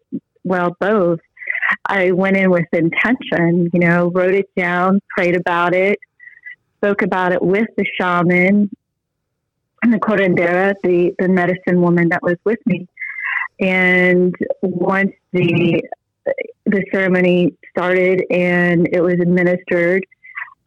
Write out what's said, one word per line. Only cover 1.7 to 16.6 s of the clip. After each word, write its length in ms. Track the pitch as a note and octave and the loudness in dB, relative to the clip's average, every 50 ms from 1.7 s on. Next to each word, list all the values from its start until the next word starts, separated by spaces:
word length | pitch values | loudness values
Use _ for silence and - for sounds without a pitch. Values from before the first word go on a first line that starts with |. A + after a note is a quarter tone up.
| - - - | -6 -6 -6
I 240 | - G3 G3 F3+ F#3 F#3 | -6 -2 0 0 0 2
went 240 | F3+ F#3+ G3 F#3+ | 2 0 0 2
in 140 | F#3+ F#3+ F#3+ | 2 2 2
with 160 | F3+ F3 E3 - - | 2 2 0 0 -2
intention, 1000 | E3+ D#3+ E3 - - - G#3+ B3+ - - - - D#3+ E3+ E3+ E3+ F3+ E3+ E3+ E3+ | 0 0 0 0 0 0 0 -2 -2 -4 -4 -2 0 2 2 2 2 0 0 0
you 80 | F3 | 0
know, 300 | F3 E3+ E3+ F3 F3 F3 | 2 2 2 2 2 0
wrote 240 | F3 F#3 F3+ F#3 F#3+ | 0 0 0 2 0
it 160 | G3 G3 - - | 0 -2 -4 -4
down, 440 | G3 F3+ F3 F3 F3+ F3+ F#3+ F#3+ G3+ - - | -4 -4 -2 -2 0 2 2 2 0 -2 -4
prayed 280 | - - F3+ F3 F3 | -4 -2 0 0 0
about 380 | F3+ E3+ F#3 F3 E3+ F3 F3 F3 | 0 -2 -2 -2 0 0 0 2
it, 240 | F#3 F#3 G3 G#3+ - - _ _ _ - - - - - - - _ _ _ _ - | 2 0 0 0 -2 -6 _ _ _ -20 -20 -20 -20 -20 -20 -20 _ _ _ _ -4
spoke 240 | - G3+ G3+ - G#3+ | -2 -2 0 0 -2
about 300 | F#3+ F#3+ F#3 F#3 F3+ F3+ | -2 0 0 0 0 0
it 80 | F3+ - | 0 0
with 260 | F3 F#3+ G#3 A3+ G#3+ - | 0 0 0 -2 -2 -4
the 80 | - G3 - - - | -4 -6 -4 -4 -4
shaman 680 | G3 F3+ F3 F3 F3 F3 F3+ F3+ F3+ F#3+ G3+ G#3 G#3 G3+ - _ _ _ _ _ _ _ _ _ _ _ _ _ _ _ _ _ _ _ _ - - | -2 0 0 0 2 2 2 2 4 4 4 2 2 0 -4 _ _ _ _ _ _ _ _ _ _ _ _ _ _ _ _ _ _ _ _ -4 0
and 100 | A#3+ A3+ | 0 0
the 60 | F#3+ | 0
curandera, 760 | - G#3+ G#3+ F#3+ G3 F#3 F3 - F3 E3+ F3+ F3+ F#3+ G3 G3+ G3 - | 0 0 0 2 2 2 2 2 0 0 2 2 0 0 -2 -2 0
the, 320 | F3+ F3+ F3 F3+ E3+ - - | 0 2 2 2 0 0 -2
the 100 | G3 F3+ | 0 0
medicine 520 | F#3+ F#3 F3 F3 F#3 F3+ - - F3+ F3+ | 2 2 2 0 -2 -2 -2 0 0 2
woman 280 | F3 F3 E3+ F3 E3+ E3 | 2 2 2 2 2 2
that 140 | F3 F3 - | 0 -2 -2
was 140 | F3 F3 F3 - | -2 -4 -2 -2
with 140 | G3+ A#3 - - | -4 -4 -2 -2
me. 220 | - F#3 F3 F#3 - _ - - - - - - - - - - - _ - | -4 -4 -4 -6 -12 _ -16 -16 -14 -12 -10 -10 -8 -6 -6 -8 -8 _ -4
And 720 | G3 F#3 F#3 F#3 F#3 F3+ F#3 F3+ F3+ F3+ F3+ F3+ F3+ F3+ F3 - - - - - - | -2 -2 0 2 2 2 4 4 4 4 4 4 2 0 0 -4 -6 -6 -6 -4 -4
once 500 | F#3 - F3 F3 F3+ F#3+ F#3+ G3 F#3+ - _ _ _ - | -6 -4 -2 -2 -2 0 0 -2 -2 -4 _ _ _ -2
the, 480 | F3+ E3+ E3+ E3 E3 E3+ E3+ D#3+ - - - - _ _ _ _ _ - - - - - - - _ | 0 0 0 0 2 0 0 0 -2 -4 -6 -12 _ _ _ _ _ -6 -6 -6 -6 -8 -14 -14 _